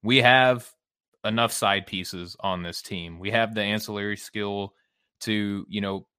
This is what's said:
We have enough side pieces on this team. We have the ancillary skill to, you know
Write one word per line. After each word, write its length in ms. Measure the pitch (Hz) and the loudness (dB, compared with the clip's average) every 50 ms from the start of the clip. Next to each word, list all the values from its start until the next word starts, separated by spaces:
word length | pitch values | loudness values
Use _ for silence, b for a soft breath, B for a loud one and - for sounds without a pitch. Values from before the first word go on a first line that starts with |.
| - | 2
We 140 | 107 127 135 117 | 6 4 8 8
have 460 | 123 127 131 127 127 127 120 117 - _ _ _ _ _ _ _ _ _ _ _ | 8 8 8 6 6 4 2 -2 -14 _ _ _ _ _ _ _ _ _ _ _
enough 280 | 113 110 117 117 113 - | -2 0 0 0 0 0
side 340 | - - 101 101 98 95 | 0 0 2 0 0 -2
pieces 500 | - - 92 90 - - 90 87 87 - _ | -4 -8 -8 -8 -8 -10 -10 -10 -12 -12 _
on 240 | - 98 92 90 87 | -4 -4 -4 -4 -6
this 180 | 87 85 - - | -8 -10 -12 -12
team. 380 | - 104 90 85 85 85 87 | -10 -10 -10 -10 -12 -14 -10
We 100 | 92 101 | -8 -2
have 240 | 110 117 113 107 110 | 2 2 2 2 0
the 80 | 110 104 | -2 0
ancillary 540 | 101 104 107 107 - 107 101 101 104 104 | 0 -2 -4 -4 -6 -8 -6 -6 -6 -6
skill 580 | 101 - - _ 107 104 101 101 101 101 98 _ _ _ _ _ _ _ _ _ _ | -8 -10 -12 _ -6 -4 -4 -4 -4 -6 -8 _ _ _ _ _ _ _ _ _ _
to, 460 | - - 107 104 104 101 101 101 - - | -4 -2 0 0 0 -2 -2 -4 -6 -6
you 120 | 92 104 | -6 -4
know 280 | 101 98 95 98 - _ _ | -4 -4 -4 -6 -8 _ _